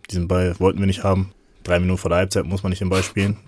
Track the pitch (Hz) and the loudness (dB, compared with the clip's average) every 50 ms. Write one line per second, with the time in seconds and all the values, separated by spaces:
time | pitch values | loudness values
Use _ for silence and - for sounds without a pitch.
0 | - - 98 90 87 85 92 90 92 90 87 - 92 95 - 95 98 98 95 - | -16 -6 -4 -4 -2 0 0 2 2 0 0 2 2 2 2 2 0 0 0 0
1 | - 98 95 98 95 95 - _ _ _ _ _ - 92 87 87 90 92 92 90 | 0 0 2 2 0 -4 -8 _ _ _ _ _ -2 0 0 2 2 0 0 0
2 | - 82 85 87 95 95 - 101 - 85 98 95 - 95 92 - 98 90 92 92 | 0 0 0 2 0 0 -2 -4 -2 -2 -4 -4 -2 -4 -4 -2 -2 0 0 0
3 | 92 - - 101 98 101 104 - - | -2 -2 -2 -2 -2 0 -2 -4 -8